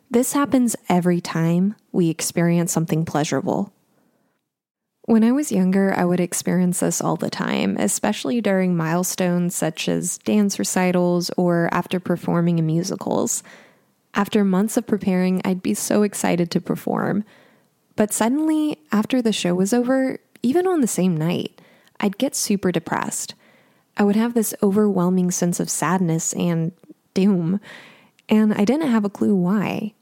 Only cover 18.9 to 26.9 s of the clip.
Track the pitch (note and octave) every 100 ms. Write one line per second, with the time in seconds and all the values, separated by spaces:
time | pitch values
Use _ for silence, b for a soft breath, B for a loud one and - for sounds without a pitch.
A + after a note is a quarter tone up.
18.9 | G#3 G#3+ C4 A3+ G3+ F3+ F3+ G3 B3 B3
19.9 | C4+ C4 - - _ A#3 D#4+ F#4 F4 A#3
20.9 | - F#3 D#3+ D#3+ F3 - - b b b
21.9 | b G#3 G3 C#4 - - G3 F#3 E3+ -
22.9 | - - - - - b b b b b
23.9 | - G3+ G#3 A#3 A#3 G#3+ - G#3 G3 G#3+
24.9 | F#3+ F3 F#3 F3+ - F3 F3 E3+ - D3+
25.9 | F#3 F3 D#3+ - - F3 E3 E3 - -